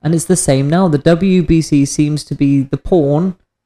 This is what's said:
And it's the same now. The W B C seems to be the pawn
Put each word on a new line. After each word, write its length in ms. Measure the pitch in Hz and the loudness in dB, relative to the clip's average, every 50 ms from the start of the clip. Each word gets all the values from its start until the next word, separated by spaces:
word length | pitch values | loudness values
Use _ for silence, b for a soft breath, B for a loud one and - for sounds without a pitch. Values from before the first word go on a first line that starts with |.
And 120 | - 156 170 | -2 -2 -2
it's 120 | 170 151 | -2 0
the 100 | - 185 | -2 -2
same 340 | 170 - - 139 135 139 143 | -2 0 0 0 0 0 0
now. 200 | 156 175 196 185 | 0 2 2 2
The 80 | 151 143 | 0 0
W 460 | - 165 170 165 180 196 185 185 170 | 2 2 2 2 2 0 2 0 2
B 180 | - 170 160 | 2 0 0
C 240 | 151 - - 143 139 | 0 0 0 0 0
seems 400 | 139 - - 151 147 151 151 - | 0 0 -2 -2 -2 -2 -6 -6
to 100 | - 147 | -8 -4
be 260 | 139 147 139 139 139 | -2 0 0 2 0
the 160 | 131 135 - 143 | 0 -2 -6 -8
pawn 600 | _ - - 180 147 139 147 147 175 190 175 _ _ _ _ _ _ | _ 0 0 0 2 2 0 0 0 -2 -6 _ _ _ _ _ _